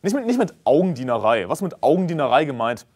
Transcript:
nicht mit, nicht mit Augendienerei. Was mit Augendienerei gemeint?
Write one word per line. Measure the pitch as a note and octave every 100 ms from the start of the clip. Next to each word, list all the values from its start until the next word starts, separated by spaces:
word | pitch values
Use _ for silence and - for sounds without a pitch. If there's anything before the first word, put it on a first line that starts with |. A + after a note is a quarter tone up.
nicht | F#3+
mit, | C4+ A#3
nicht | B3
mit | G#3 -
Augendienerei. | - C#3+ F#3 B2+ B2+ A#2 G#2 A2+ F2+
Was | D3+
mit | F#3 -
Augendienerei | C3 E3 F3+ E3 C3 B2+ D#3
gemeint? | B2 A2+ A#2+ -